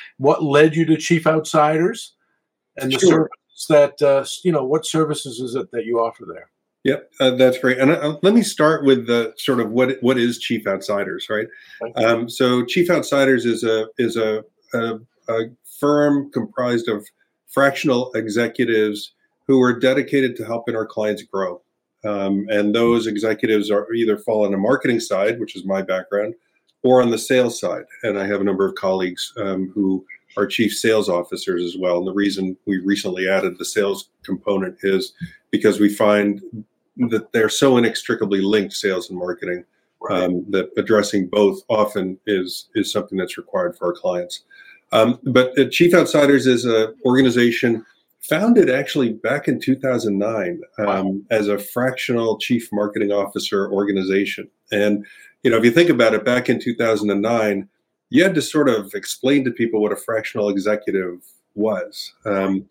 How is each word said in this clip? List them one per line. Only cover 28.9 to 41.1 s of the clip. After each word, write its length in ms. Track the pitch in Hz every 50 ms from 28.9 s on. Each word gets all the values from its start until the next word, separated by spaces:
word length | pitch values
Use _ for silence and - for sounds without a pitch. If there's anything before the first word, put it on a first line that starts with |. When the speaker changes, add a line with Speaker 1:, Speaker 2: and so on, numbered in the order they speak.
| 95 95 92 90 87 - - - -
Speaker 2:
um, 360 | 113 101 98 95 92 95 92 -
who 320 | 107 98 95 95 92 - - - - _ _ _
are 100 | 104 101
chief 260 | - - - 113 101
sales 360 | - - - 113 110 107 98 95
officers 560 | 87 87 87 - 92 87 - 98 90 87 87
as 120 | 85 92
well. 220 | 92 92 90 87 87
And 80 | 92
the 60 | 95
reason 440 | 92 101 101 98 98 95 95 92 92 - _
we 120 | 104 98 92
recently 500 | 92 98 101 101 - 98 90 92 95 92
added 300 | 95 92 95 90 87 -
the 60 | 85
sales 460 | - - 110 101 101 98 - - - _ _
component 560 | - - 95 90 - 107 98 95 95 90 - -
is 300 | - 98 98 95 95 - - _ - - - _ _ _
because 300 | - 113 - 107 95 101
we 120 | 104 101
find 480 | 101 - 110 104 104 104 101 101 101 101 - - 120 107 107 - _ _ _ _ _ - 123 113
that 240 | 113 104 - -
they're 160 | - 117 110 104
so 300 | - - 143 135 127 120
inextricably 600 | 117 110 - - - - 113 - 107 98 101 98
linked, 340 | 98 101 107 107 95 98 -
sales 360 | - - 98 92 90 - -
and 80 | 92 90
marketing, 460 | 90 90 87 - 98 90 90 87 - _ _ _ _ _ _ _
Speaker 1:
Right. 220 | - - 98 90
Speaker 2:
um, 220 | 92 87 90 87 - 104
that 200 | 101 95 90 - -
addressing 500 | 110 95 - 110 104 98 -